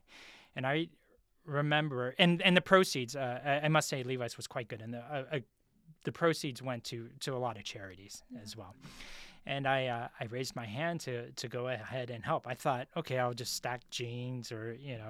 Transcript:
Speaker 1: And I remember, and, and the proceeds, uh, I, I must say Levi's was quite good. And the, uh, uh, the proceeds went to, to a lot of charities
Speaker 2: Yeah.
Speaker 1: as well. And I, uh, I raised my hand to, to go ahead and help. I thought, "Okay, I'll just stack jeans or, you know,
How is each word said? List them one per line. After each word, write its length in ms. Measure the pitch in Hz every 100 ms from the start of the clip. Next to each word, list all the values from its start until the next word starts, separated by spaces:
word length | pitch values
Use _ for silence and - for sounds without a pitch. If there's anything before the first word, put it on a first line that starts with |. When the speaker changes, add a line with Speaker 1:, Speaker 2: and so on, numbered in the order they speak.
| _ - - - - -
Speaker 1:
And 100 | 131
I 220 | 151 165 - _ _ _ _ -
remember, 720 | 143 147 151 151 127 123 -
and, 240 | 175 175
and 140 | 190 180
the 60 |
proceeds, 540 | - 190 185 139 120 143
uh, 260 | 127 123
I, 220 | 143 143 151
I 20 |
must 220 | 156 -
say 140 | 139
Levi's 340 | 127 131 117 -
was 100 | -
quite 200 | 135 113
good. 140 | 117
And 120 | 113
the, 60 | 120
uh, 240 | 131 143 135
uh, 60 | 151 - _ _ _ - - -
the 60 |
proceeds 500 | - 170 156 151 120
went 220 | 131 120 -
to, 240 | 120 117 135
to 140 | - 127
a 20 |
lot 200 | 123 107
of 60 |
charities 600 | 101 120 95 90 98 - -
Speaker 2:
Yeah. 80 | 247
Speaker 1:
as 120 | 107 113
well. 200 | 90 - - - - - - - -
And 220 | 139 135
I, 200 | 135 131
uh, 200 | 120 123 -
I 40 | 120
raised 300 | 120 131 -
my 100 | 113
hand 360 | 110 165 170
to, 300 | - 120 120
to 180 | 135 120
go 180 | 123 127
ahead 420 | 120 107 127 123
and 140 | 117
help. 240 | 104 156 120
I 60 |
thought, 340 | 127 151 123 131 -
"Okay, 220 | - 127
I'll 140 | 123
just 220 | 120 120 -
stack 260 | 123 123 -
jeans 640 | - 120 120 123 127 113
or, 240 | 110 113 117
you 180 | 143 117
know, 60 | 110